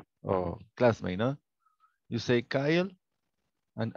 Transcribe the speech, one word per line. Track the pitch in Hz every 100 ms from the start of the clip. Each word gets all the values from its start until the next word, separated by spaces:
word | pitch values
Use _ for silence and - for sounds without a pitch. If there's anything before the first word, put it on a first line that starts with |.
| - _
or | 101 95 90 85 - -
classmate, | 120 107 95 90
no? | 120 143 _ _ _ _ _ _ -
You | 113
say | - 120
Kyle | 117 139 143 165 190 - _ _ _ _ _ _ _ -
and | 113